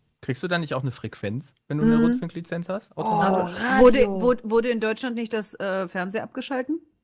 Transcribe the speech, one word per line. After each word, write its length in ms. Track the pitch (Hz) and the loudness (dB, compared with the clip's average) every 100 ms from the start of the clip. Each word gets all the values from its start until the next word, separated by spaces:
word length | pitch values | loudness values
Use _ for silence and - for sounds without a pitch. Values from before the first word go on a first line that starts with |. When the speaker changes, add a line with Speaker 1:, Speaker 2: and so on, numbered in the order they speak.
| _ _ | _ _
Speaker 1:
Kriegst 220 | - 127 | -8 -6
du 60 | 180 | -4
da 100 | 175 | -4
nicht 160 | 160 | -4
auch 80 | 131 | -4
eine 100 | 131 | -4
Frequenz, 600 | - 107 - 104 117 - _ - | -6 -10 -8 -6 -6 -10 _ -8
wenn 100 | 147 | 0
du 60 | |
eine 120 | 220 226 | 4 4
Speaker 2:
Mhm. 60 | |
Speaker 1:
Rundfunklizenz 640 | 233 247 165 165 165 170 170 | 4 0 -4 -10 -8 -8 -6
hast? 240 | 190 - - | -8 -10 -8
Speaker 3:
Oh, 60 | |
Speaker 1:
Automatisch? 560 | - 208 196 185 175 185 | -2 0 2 2 -2 -4
Speaker 3:
Radio. 180 | 233 262 | 0 6
Speaker 2:
Wurde, 260 | 247 254 208 190 | 8 8 4 2
wurde, 300 | 240 247 220 | 0 0 0
wurde 180 | 226 240 | 0 0
in 120 | 233 | 0
Deutschland 340 | 220 220 262 233 | -2 -2 -4 -6
nicht 160 | 220 | -4
das, 220 | 226 196 - | -6 -6 -8
äh, 280 | 196 190 180 | -4 -4 -4
Fernsehen 340 | 190 185 214 | -6 -6 -6
abgeschalten? 580 | - - 240 262 254 330 - _ | -8 -10 -6 -4 -4 -6 -8 _